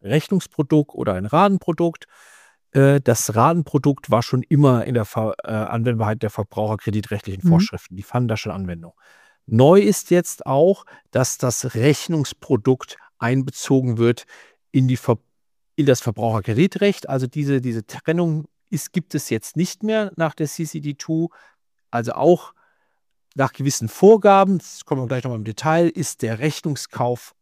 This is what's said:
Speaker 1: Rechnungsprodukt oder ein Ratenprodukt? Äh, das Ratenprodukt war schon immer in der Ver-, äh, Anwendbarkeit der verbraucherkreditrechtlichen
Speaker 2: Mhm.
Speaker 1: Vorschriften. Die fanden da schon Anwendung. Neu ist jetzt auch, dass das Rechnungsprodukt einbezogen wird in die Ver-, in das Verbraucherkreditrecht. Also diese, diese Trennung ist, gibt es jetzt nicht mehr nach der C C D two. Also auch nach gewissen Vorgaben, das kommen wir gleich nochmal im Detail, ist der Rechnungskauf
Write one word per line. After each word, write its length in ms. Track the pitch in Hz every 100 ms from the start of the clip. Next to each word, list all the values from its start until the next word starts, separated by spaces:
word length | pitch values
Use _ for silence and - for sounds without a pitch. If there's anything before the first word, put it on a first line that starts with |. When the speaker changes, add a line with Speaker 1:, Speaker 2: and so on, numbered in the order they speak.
Speaker 1:
Rechnungsprodukt 920 | 98 147 - 190 - - 143 156 147 -
oder 180 | -
ein 140 | 92 104
Ratenprodukt? 800 | 151 202 190 - 160 170 160 - _ - - _ _ _
Äh, 280 | 139 139 143
das 340 | 127 117 - 107
Ratenprodukt 760 | 139 170 151 143 143 135 -
war 140 | 110
schon 180 | - 131
immer 440 | - 147 139 120 120
in 100 | 120
der 100 | 104
Ver-, 300 | - 110 -
äh, 80 | -
Anwendbarkeit 720 | 110 107 117 120 113 107 110
der 80 | 107
verbraucherkreditrechtlichen 1120 | - 101 - 107 104 - 107 - 101 - 98
Speaker 2:
Mhm. 60 | 175
Speaker 1:
Vorschriften. 460 | 165 214 - - 90
Die 60 |
fanden 280 | - 127 120
da 80 | 107
schon 160 | 107
Anwendung. 400 | 95 92 85 85 _ _ _ _ _ -
Neu 360 | 110 139 196
ist 280 | 208 190 -
jetzt 380 | 175 - - -
auch, 380 | 135 175 196 - - _
dass 260 | 123 127 -
das 380 | 127 - 127 113
Rechnungsprodukt 1200 | 135 139 - 160 135 - - 127 131 131 - - _ -
einbezogen 800 | 117 135 131 - - 135 127 110
wird 260 | 117 120 - - - _ _
in 160 | 135 131
die 100 | 127
Ver-, 220 | - 113 _ _ _ _ _ -
in 100 | 143
das 160 | 123
Verbraucherkreditrecht. 1080 | 123 107 113 110 107 110 190 - 202 - -
Also 200 | 135 127
diese, 340 | 151 139 139
diese 240 | 123 113 -
Trennung 600 | - - 165 170 156 151 _ -
ist, 220 | 165 -
gibt 200 | 185 -
es 160 | 151 -
jetzt 280 | 110 - 151
nicht 260 | 185 -
mehr 280 | 214 220 208 -
nach 180 | 160
der 140 | - 151
C 180 | - 156
C 140 | 156
D 160 | 147 139
two. 320 | - 160 170 _ _ _ _ _ -
Also 220 | 120 117
auch 400 | - 151 175 - _ _ _ _ _ _ _ _ 135
nach 180 | 135
gewissen 360 | - 135 - 113
Vorgaben, 680 | - 190 220 208 196 196 180
das 280 | - - -
kommen 160 | 139
wir 60 | 120
gleich 160 | 127
nochmal 140 | 127 113
im 80 | 107
Detail, 440 | 104 156 160 170
ist 340 | - 131 -
der 160 | 110 113
Rechnungskauf 960 | 151 - 165 139 - - 123 120 - _